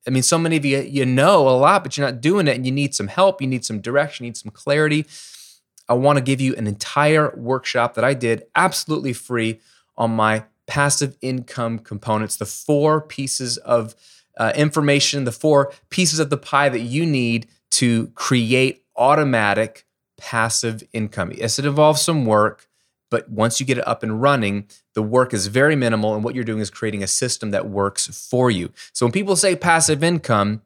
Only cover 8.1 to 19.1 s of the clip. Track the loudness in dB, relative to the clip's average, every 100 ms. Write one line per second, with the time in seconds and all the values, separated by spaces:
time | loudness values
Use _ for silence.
8.1 | 0 0 -2 -2 0 0 -2 -4 -4 -4
9.1 | -8 -6 -2 -2 -4 _ _ _ -4 -2
10.1 | 2 0 0 -4 _ -8 -2 0 0 -4
11.1 | -6 -8 -8 -8 -8 -6 -6 -10 -12 -2
12.1 | -2 -2 -6 -10 -10 -2 2 2 0 -2
13.1 | -10 -8 -6 -6 -8 0 0 0 -12 _
14.1 | _ _ -4 -2 2 0 2 2 2 2
15.1 | -2 -4 -2 2 4 2 -4 _ 0 0
16.1 | 0 -2 -2 0 2 2 0 -4 -2 0
17.1 | 0 0 -2 -4 _ _ 0 2 2 -2
18.1 | -6 0 0 2 2 2 -2 _ 0 2